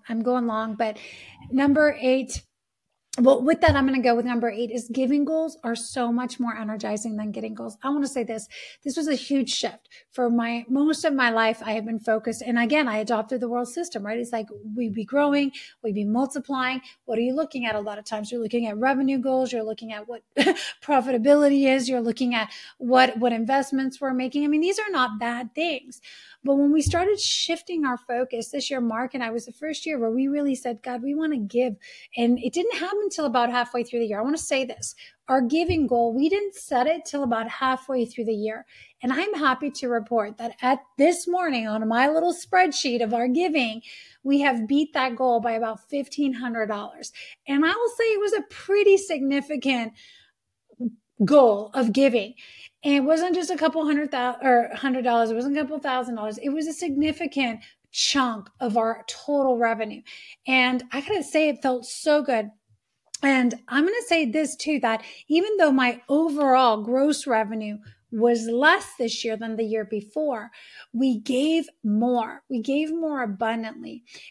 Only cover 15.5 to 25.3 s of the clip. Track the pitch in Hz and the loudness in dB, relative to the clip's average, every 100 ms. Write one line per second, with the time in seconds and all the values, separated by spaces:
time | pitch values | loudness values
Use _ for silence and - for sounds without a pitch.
15.5 | - - _ 226 202 208 233 269 277 254 | -4 -16 _ -6 -2 0 0 0 -4 -6
16.5 | 262 254 262 - - - 226 240 269 294 | -2 -2 -4 -8 -16 -6 -2 0 0 -2
17.5 | 269 240 214 208 208 - 214 208 240 220 | -4 -4 -4 -4 -8 -8 -8 -6 -6 -2
18.5 | 240 233 208 254 269 269 269 262 262 254 | -2 -2 0 0 2 2 0 0 0 0
19.5 | 247 220 220 220 208 220 233 - 277 381 | -2 -4 -8 -10 -12 -12 -14 -6 2 2
20.5 | - - - - 277 247 247 247 294 285 | 2 -4 -12 0 2 2 2 6 6 8
21.5 | 277 269 269 247 247 226 226 254 233 208 | 6 4 4 2 0 -2 -2 0 0 -2
22.5 | - - - 247 254 254 233 247 233 226 | -8 -20 -10 2 6 6 4 0 0 0
23.5 | 269 269 269 262 262 269 254 254 285 294 | 0 0 -2 -2 -4 -4 -2 -2 -2 0
24.5 | 302 339 392 427 339 247 214 233 | 2 2 0 -2 0 0 -2 -4